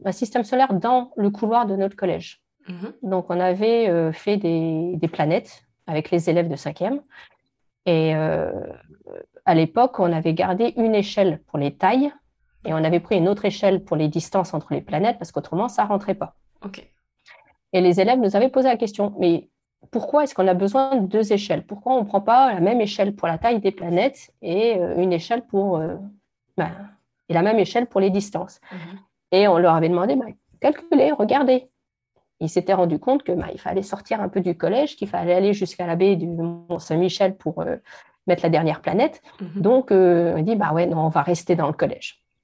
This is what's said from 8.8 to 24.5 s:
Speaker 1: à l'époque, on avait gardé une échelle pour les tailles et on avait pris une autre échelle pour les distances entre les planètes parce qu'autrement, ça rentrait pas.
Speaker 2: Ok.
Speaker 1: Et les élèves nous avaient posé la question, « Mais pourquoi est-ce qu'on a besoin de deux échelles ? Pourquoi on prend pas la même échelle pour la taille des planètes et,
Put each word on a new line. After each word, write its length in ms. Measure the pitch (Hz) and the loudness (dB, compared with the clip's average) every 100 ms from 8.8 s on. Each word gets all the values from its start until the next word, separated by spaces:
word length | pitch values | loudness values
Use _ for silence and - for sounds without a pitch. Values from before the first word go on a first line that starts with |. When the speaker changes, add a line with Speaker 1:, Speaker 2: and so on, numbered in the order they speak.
| _ - - 50 50 - - | _ -20 -20 -20 -20 -8 2
Speaker 1:
à 100 | 165 | 2
l'époque, 440 | 160 - 254 254 | 2 2 0 2
on 120 | 175 | 0
avait 220 | 160 160 | 0 0
gardé 400 | 160 185 185 233 - | 0 0 0 -2 0
une 200 | 226 214 | 0 2
échelle 460 | 202 - 190 160 _ | 0 0 0 0 _
pour 100 | 151 | -4
les 180 | 143 - | -4 0
tailles 360 | 190 254 285 - _ _ _ _ - | 0 2 0 -4 _ _ _ _ -6
et 80 | |
on 100 | 160 | -2
avait 160 | 160 170 | 0 0
pris 180 | - 202 | 0 0
une 120 | 170 | 2
autre 160 | 208 208 | 0 -2
échelle 400 | 202 202 190 - | 0 0 0 -2
pour 100 | 156 | -2
les 140 | 151 | -2
distances 440 | 156 - 196 175 | -2 -4 -4 -2
entre 200 | 156 - | -6 -6
les 80 | 143 | -8
planètes 360 | - 151 208 349 | -4 -2 -2 -2
parce 140 | - | -6
qu'autrement, 380 | - - 170 240 | -10 -6 -4 -4
ça 160 | - 208 | -2 -2
rentrait 300 | 196 202 208 | -2 -2 -6
pas. 200 | - _ _ _ 202 | -6 _ _ _ -18
Speaker 2:
Ok. 200 | 196 - _ _ _ _ - _ _ _ | -16 -20 _ _ _ _ -20 _ _ _
Speaker 1:
Et 80 | 185 | 2
les 220 | 180 175 | 4 4
élèves 180 | 190 254 | 4 4
nous 160 | 208 202 | 2 2
avaient 140 | 254 | 2
posé 180 | 262 262 | 2 2
la 80 | 233 | 2
question, « 380 | 226 208 202 202 | -2 -2 -4 0
Mais 300 | 180 165 - _ _ _ - | 2 2 -2 _ _ _ -8
pourquoi 360 | 233 - 294 277 | -6 0 0 0
est-ce 100 | - | 0
qu'on 140 | 190 | 2
a 40 | |
besoin 440 | 185 196 262 269 262 | 2 2 0 2 0
de 100 | 190 | 0
deux 240 | 214 208 | 0 2
échelles ? 340 | 202 202 170 - | 0 0 -4 -6
Pourquoi 280 | 202 240 | -8 -2
on 100 | 262 | 0
prend 160 | 208 196 | 0 -2
pas 340 | 208 240 269 | 4 4 4
la 60 | 190 | 2
même 220 | 175 240 | 0 2
échelle 340 | 208 202 202 202 | 0 0 -2 -2
pour 140 | 165 | -4
la 80 | 165 | -2
taille 240 | 233 233 | 0 0
des 100 | 196 | -2
planètes 600 | 190 170 175 247 - - _ | -4 -2 0 0 -2 -20 _
et, 340 | - | -4